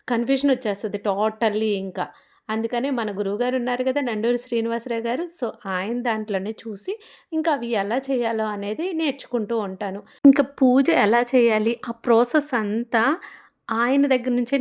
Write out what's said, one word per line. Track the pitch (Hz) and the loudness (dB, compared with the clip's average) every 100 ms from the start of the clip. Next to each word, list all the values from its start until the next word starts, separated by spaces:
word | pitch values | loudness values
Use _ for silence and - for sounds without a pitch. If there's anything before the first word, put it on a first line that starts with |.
| - | -4
కన్ఫ్యూజన్ | 233 233 269 277 262 | -2 2 2 2 0
వచ్చేస్తది | 226 196 208 202 202 | 0 -4 -4 -4 -2
totally | 196 214 214 226 208 220 202 190 | 0 -2 0 0 0 0 -2 -4
ఇంకా. | 185 170 - _ _ - | -6 -8 -8 _ _ -6
అందుకనే | 220 226 240 262 254 | -4 -2 -2 -2 -2
మన | 214 196 | -4 -4
గురువుగారు | 196 202 247 254 | -4 -2 0 0
ఉన్నారు | 240 247 254 | -2 -2 0
కదా, | 254 254 | 0 -2
నండూరి | 226 226 240 | -2 0 -2
శ్రీనివాసరావు | - 233 226 233 233 233 226 | -2 -2 -2 -4 -4 -4 -2
గారు, | 254 339 - | -4 -6 -6
so | 233 - 196 | -6 -6 -6
ఆయన | 185 196 240 240 | -4 -4 -4 -2
దాంట్లోనే | 220 214 196 190 220 | -2 -2 -4 -4 -8
చూసి | 226 202 - 440 - - _ 320 | -10 -10 -8 -8 -10 -20 _ -2
ఇంకా | 320 285 | 0 -2
అవి | 233 220 | 0 -2
ఎలా | 196 240 269 | 0 -2 -2
చేయాలో | 262 233 226 220 202 | -2 0 -2 -2 -4
అనేది | 202 214 359 330 | -6 -4 -4 -2
నేర్చుకుంటూ | 320 285 - 240 208 233 202 | -2 -4 -4 -4 -2 -2 -4
ఉంటాను. | 190 202 196 - - 277 | -6 -6 -8 -12 4 6
ఇంకా | 269 285 - | 6 2 2
పూజ | 262 254 277 320 202 | 4 6 4 4 4
ఎలా | 233 247 | 4 4
చేయాలి, | 262 233 214 214 233 - | 4 4 4 0 -2 -6
ఆ | 226 - | -8 2
ప్రాసెస్ | 226 240 311 285 240 | 4 4 2 0 -2
అంతా | 208 214 240 226 240 349 - - - _ - 226 | -2 -2 -2 0 2 0 -4 -20 -20 _ -6 -2
ఆయన | 240 277 277 | 2 4 4
దగ్గర | 254 247 240 | 2 2 -2
నుంచే | 240 277 | 0 0